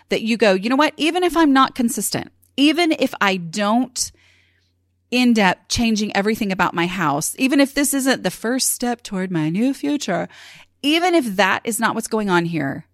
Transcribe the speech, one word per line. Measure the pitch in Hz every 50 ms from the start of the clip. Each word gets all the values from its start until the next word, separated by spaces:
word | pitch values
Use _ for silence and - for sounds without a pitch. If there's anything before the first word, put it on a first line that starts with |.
| _ -
that | 202 220
you | - 220 233 214
go, | 233 208 190
"You | 190 185 240
know | 262
what? | 269 302 302 -
Even | - 285 320 330 370 359
if | 349 285
I'm | 330 330 294 269
not | 269 269 - -
consistent, | - 254 233 - - 202 - - 131 - - _ _ _ _ -
even | - 269 294 311 320 349 320
if | 311 - - 262 - -
I | - 196 190 190
don't | 175 165 160 214 208 202 220 240 262 240 - - - - - _ _ _ _ _ _ _ _ _ _ _ _ _ _ _ _ _ _ -
end | - 247 254 240 233 220
up | 202 185 - - _ -
changing | - - 240 226 220 202 214 208 -
everything | - 196 214 226 - 226 196
about | 190 196 180 - -
my | 180 170
house, | 175 180 196 175 151 139 147 160 - - -
even | 254 262 294 277
if | 285 - -
this | 277 285 - -
isn't | 277 254 269 247 202 -
the | 180
first | - - - 220 254 262 - -
step | - - 254 240 240 -
toward | - - - 185 185 185
my | 185 160 156 156
new | 165 196 233 269 269
future, | - - 285 294 285 - - 185 175 175 175 - - - - - - - _ _ _ -
even | 285 302 339 339 370 349
if | 339 262 233 190
that | 190 196 185 202 - -
is | - 220 -
not | 233 214 -
what's | 220 220 -
going | - 220 214 202
on | 180 175 170
here, | 170 170 156 143 139 139 151 - _